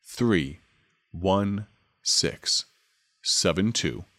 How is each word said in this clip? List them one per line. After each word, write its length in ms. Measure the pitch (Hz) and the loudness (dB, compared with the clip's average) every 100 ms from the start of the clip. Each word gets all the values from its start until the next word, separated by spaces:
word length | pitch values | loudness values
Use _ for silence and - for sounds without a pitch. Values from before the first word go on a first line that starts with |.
three 540 | - - 120 95 69 - _ _ _ _ _ | -16 0 2 2 0 -10 _ _ _ _ _
one 560 | 82 92 98 101 101 104 _ _ _ | -4 0 2 0 -4 -8 _ _ _
six, 640 | - - - - - - - _ _ _ _ _ | -2 0 0 -4 -4 -4 -4 _ _ _ _ _
seven 500 | - - 92 82 107 | -2 0 2 2 0
two 340 | 113 76 57 - | 0 -2 -4 -14